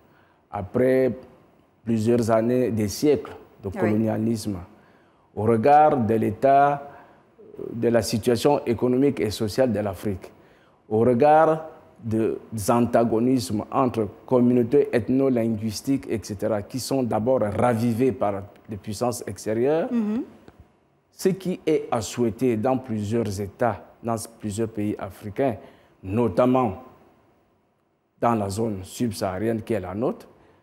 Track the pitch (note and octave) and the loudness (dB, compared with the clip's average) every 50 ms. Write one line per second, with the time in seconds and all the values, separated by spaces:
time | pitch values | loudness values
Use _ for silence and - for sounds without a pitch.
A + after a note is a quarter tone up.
0 | _ _ _ _ _ _ _ _ _ - - G#2 F#2+ F#2 - B2 B2+ C3 C3 C3 | _ _ _ _ _ _ _ _ _ -12 -10 -10 -8 -4 -2 0 2 4 4 4
1 | C3 B2+ G2+ - - - - _ _ _ _ _ _ _ _ _ - A2 A#2 A2 | 2 0 -2 -4 -12 -20 -20 _ _ _ _ _ _ _ _ _ -4 -2 -2 0
2 | G#2+ A#2 A#2+ A#2+ A#2 A2 A2+ A2 A2+ A#2+ B2 B2+ B2+ G#2 A2+ G#2+ G#2 G2+ - - | 2 2 2 2 2 2 2 2 2 2 0 0 0 0 0 -2 -2 -2 -2 0
3 | - D3+ C#3 - - - - - - - _ - - G2 F#2+ G3+ - G#2+ G#2+ G#2+ | 2 2 2 2 -2 -10 -16 -18 -20 -20 _ -12 -10 -8 -4 -2 -2 0 0 0
4 | A2+ A2 A2 A2 A2 A#2 A#2 G#2+ - G#2+ G2 F2 F2 - - - _ _ _ _ | 0 0 -2 -2 -2 -2 -2 -2 -4 -6 -8 -8 -10 -16 -20 -20 _ _ _ _
5 | _ _ _ _ _ _ - G2+ G#2 A2+ A#2 A2 G#2+ - - D3 D3+ D3+ D3+ C3+ | _ _ _ _ _ _ -6 -2 0 2 2 4 4 6 6 8 6 6 4 2
6 | A2+ G2+ A2+ A2+ A2+ A2+ G#2 - - C3+ C#3 C#3 C#3+ C#3+ C#3+ C#3+ - - - - | 0 0 0 0 0 -2 -2 0 2 4 6 6 4 4 2 -2 -8 -16 -18 -20
7 | - - _ _ _ _ _ _ C3+ - - - - - - A#2 A#2 A#2+ A#2 A#2 | -20 -20 _ _ _ _ _ _ -20 -20 -16 -14 -12 -10 -6 0 0 2 4 2
8 | A2 - - A2 - B2 A#2+ A2+ - D3 D3 - - A#2 A#2 G2 A#2+ B2+ B2 B2+ | 2 2 -2 0 2 2 2 4 4 2 2 2 0 -2 -2 0 2 2 2 4
9 | C#3 C#3+ - - F2 G#2+ G2 - A2+ G#2 - - C3 B2+ G#2 G2 G#2+ G2+ F#2+ - | 2 2 2 0 -2 -2 -2 -4 -6 -4 0 0 2 2 2 -2 -2 -4 -6 -6
10 | - G#2+ F#2+ F2+ - - - _ _ _ _ _ _ _ _ _ _ - A2 A2 | -6 -6 -6 -6 -10 -18 -20 _ _ _ _ _ _ _ _ _ _ -2 0 2
11 | A#2 B2+ B2 A#2 D3 D3 D3+ D#3 D#3+ D#3 D#3+ D#3 - - - - - - _ - | 4 4 4 6 6 6 6 6 6 4 2 0 -4 -14 -18 -20 -20 -20 _ -12
12 | - A2+ G#2+ A2 A2+ F2+ C2+ - - - - A2+ G2 - A#2 A#2+ A#2+ A2+ - A2+ | -8 -4 -2 0 0 0 -2 -4 -8 -10 -10 -6 0 0 2 2 2 2 4 2
13 | A#2+ A2+ A2+ A2 A#2+ B2+ C3+ B2+ A2 - G#2+ G#2 - - - C3 C3+ A#2+ - A2+ | 2 4 2 2 2 2 0 0 -2 -2 -4 -4 -4 -2 0 0 0 0 0 -2
14 | G#2 F#2+ - - - - C3 B2 B2 B2 B2 B2 A#2 A2 C#3 C#3+ C#3+ - - C3 | -4 -4 -6 -12 -4 0 2 4 4 4 4 4 2 4 4 2 2 4 0 -2
15 | G#2 - B2+ C3 C3+ C3+ B2+ A#2 A2+ A2+ A2+ G2+ A2 A2 G#2 - - C#3 C3+ C3 | 0 0 0 2 2 2 2 0 0 0 -2 -2 -4 -6 -6 -6 -4 -2 -4 -2
16 | C3+ - - A2 - - G#2+ G2+ G#2+ G#2+ A2 G#2 G2+ - - B2+ - - C#3 C3+ | -2 -4 -6 -6 -6 -8 -8 -4 -2 -2 -2 -2 -4 -6 -8 -8 -6 -4 -2 -2
17 | B2+ A2 A2 G#2+ G#2+ B2+ C3 B2 G#2+ G#2 G2 G2 - - A#2 A2 A#2 A#2+ A2+ G#2+ | -2 -2 -2 -2 0 2 2 2 2 0 0 2 2 2 2 2 0 0 0 2
18 | C3 B2+ G2+ - G#2 G#2 G2+ G2 F#2+ - - - _ - A2+ G2 - A2+ G2+ - | 0 0 0 0 -2 -2 -2 -4 -8 -14 -20 -20 _ -14 -14 -12 -10 -10 -8 -4
19 | B2 B2 A#2 - - - G2+ - - A2 A2 A#2 B2 C#3 D#3 D#3+ G#3 B3+ B3 A#3 | -4 -4 -4 -6 -8 -10 -12 -8 -6 -4 -2 0 0 0 0 0 -2 -2 -2 -2
20 | G#3+ G#3 G#3+ B3 F4+ - - - - - - _ - _ _ _ _ _ _ _ | -2 -2 -4 -6 -6 -10 -14 -20 -20 -20 -20 _ -20 _ _ _ _ _ _ _
21 | _ _ _ - - F#3+ F#3 F#3+ - F3 F#3 - - D#3+ D#3 D3 - - B2 A#2+ | _ _ _ -2 -2 -2 -2 -2 -4 -6 -6 -4 -2 0 0 0 0 -2 -4 -4
22 | G#2 - - B2 A#2+ A2+ G2+ - C3 B2+ A#2 G#2+ G#2+ C3 C3 B2+ B2+ - A2 G#2+ | -4 -4 -2 -2 -2 -2 0 0 0 0 0 0 0 0 -2 -2 -4 -6 -6 -6
23 | G#2 G2+ A2+ A#2 A2+ G#2+ G2 G2 G#2 F#2+ - - B2 A#2 G2+ - - - - _ | -4 -2 -2 -2 -2 -4 -4 -6 -8 -8 -6 -2 -2 -2 -2 -4 -10 -20 -20 _
24 | - A#2 A#2 G#2+ - - - - - G#2+ G2 A2 A2+ A2 - G#2+ G#2 G#2+ - - | -6 -6 -6 -6 -6 -12 -16 -12 -10 -8 -4 -4 -4 -4 -4 -4 -4 -4 -4 -6
25 | - G2+ F#2 - - G#2 F#2+ - C#3 C3+ G#2+ - - - - _ _ _ _ _ | -8 -14 -14 -14 -14 -10 -4 -2 -2 -2 -2 -4 -12 -20 -20 _ _ _ _ _
26 | - F#2+ G2 A#2 A#2+ A2 F2+ - B2 B2+ B2+ C3 B2+ A2 F2+ - - - - _ | -10 -4 -2 0 0 0 2 2 2 4 4 2 2 0 -2 -6 -14 -20 -20 _
27 | _ _ _ _ _ _ _ _ _ _ _ _ _ _ _ _ _ _ _ _ | _ _ _ _ _ _ _ _ _ _ _ _ _ _ _ _ _ _ _ _
28 | _ _ _ - - A#2 A#2 A2 G2+ G2 F#2+ A2 A#2 A2+ G#2 F#2+ F#2 - - - | _ _ _ -2 0 0 2 0 -2 -2 -4 -4 -4 -4 -4 -8 -10 -12 -6 -4
29 | B2 A#2 F#2+ - G#2+ F#2+ F2+ F#2+ G#2+ A#2 A2+ A2 G#2 - A2+ G2+ F2+ F2+ F#2 G#2+ | -4 -4 -4 -4 -4 -4 -4 -2 -2 -2 -2 -4 -4 -4 -4 -4 -4 -6 -6 -4
30 | A#2+ D#3+ A#3 - - - - _ _ _ _ _ | -4 -4 -4 -6 -14 -20 -20 _ _ _ _ _